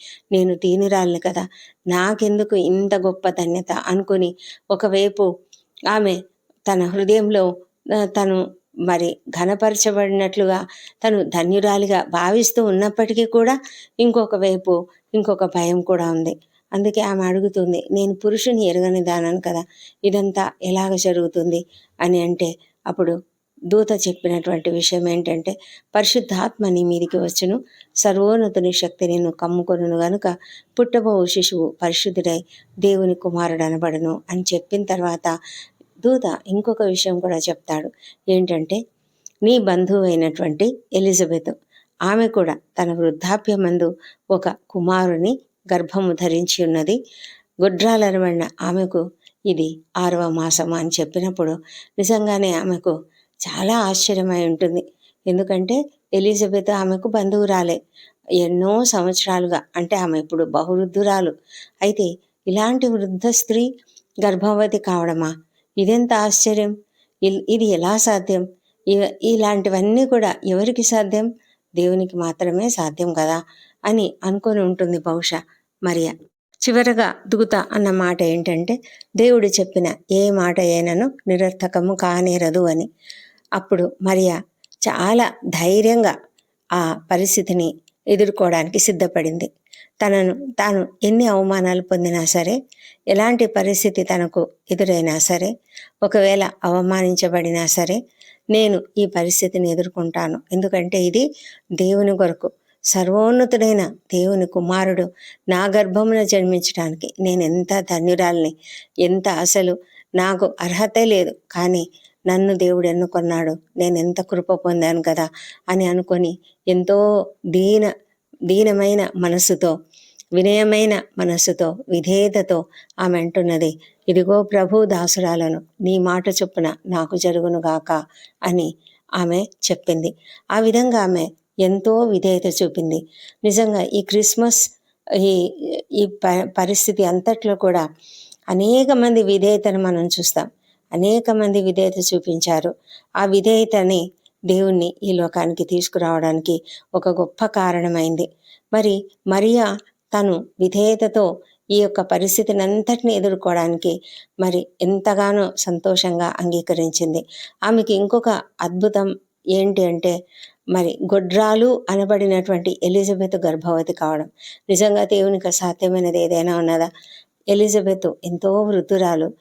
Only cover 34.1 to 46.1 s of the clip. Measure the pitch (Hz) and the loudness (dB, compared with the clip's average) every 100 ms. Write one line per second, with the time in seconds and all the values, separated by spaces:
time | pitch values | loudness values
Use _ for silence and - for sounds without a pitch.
34.1 | 160 - 180 180 175 175 202 196 185 175 | -4 -6 -6 -2 -4 -4 -4 -2 -2 -2
35.1 | 170 170 165 - - - _ _ _ 226 | -4 -4 -6 -10 -20 -20 _ _ _ 0
36.1 | 254 226 - - 196 220 220 202 185 190 | 2 0 -6 -4 -4 -2 -2 -2 -2 -2
37.1 | 180 180 165 165 165 - 151 - - - | -2 -2 -2 -4 -6 -6 -6 -8 -14 -20
38.1 | _ - 185 180 165 160 202 233 _ _ | _ 0 2 2 -2 -2 -4 -6 _ _
39.1 | _ - _ 214 247 196 180 185 196 185 | _ -20 _ 2 4 4 2 2 2 2
40.1 | 165 160 160 175 151 220 254 _ 190 190 | 2 0 -2 -4 0 -2 -2 _ 0 2
41.1 | 185 165 165 165 - _ _ _ - 185 | 2 0 -2 -4 -10 _ _ _ -6 -2
42.1 | 214 226 220 165 - _ - 170 170 165 | 0 2 2 0 -4 _ -4 -2 0 -2
43.1 | 156 180 208 214 202 180 175 170 170 - | -2 -2 -2 0 0 0 0 -2 -4 -14
44.1 | _ - 185 185 - _ 185 175 185 185 | _ -4 -2 -2 -8 _ -4 0 0 0
45.1 | 165 190 262 _ _ - 180 170 196 185 | 0 -2 -2 _ _ -4 -4 -2 -2 -2